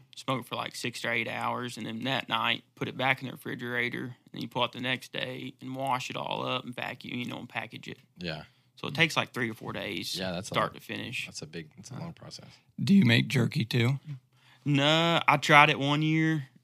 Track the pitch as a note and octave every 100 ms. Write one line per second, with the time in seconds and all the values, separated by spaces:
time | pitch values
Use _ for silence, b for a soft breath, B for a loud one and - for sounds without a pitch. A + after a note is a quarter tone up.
0 | - - - B2+ - A#2 A#2 - B2 -
1 | A#2+ A#2 A2+ A#2 A#2 A#2 B2 A2+ A#2 A2+
2 | B2+ B2+ - A2+ A#2 A#2 - - C3+ -
3 | C3 C3 C3 - - B2 A#2+ B2 B2 -
4 | B2+ - _ - A#2 B2+ A#2+ A#2+ B2+ B2+
5 | - C3+ C3 B2+ C3 - B2+ C3 C3+ B2+
6 | - C3 C#3 - C3 B2+ - B2 - -
7 | - B2 A#2+ C3+ B2+ A#2 A2+ - - -
8 | _ - E2+ D2+ - _ _ - - C#3+
9 | E3 C3 G#2+ A#2 A#2 A2+ - G#2+ G2+ F#2
10 | G2+ - F#2 F2 G#2+ A#2 G#2 - - G#2+
11 | A2 B2 - - D3+ E2+ D#2+ - - B2
12 | E3 - D#2 - - - _ - B2 G3
13 | A#2+ B2 C#3 B2+ A#2 - A#2 B2 A#2+ C#3
14 | D3+ C3+ _ b b b C#3+ C#3 C#3+ D#3+
15 | E3+ D#3+ - C#3+ - D3 D3+ C3 C#3 D3
16 | D#3 D#3+ D#3+ D#3 C3 -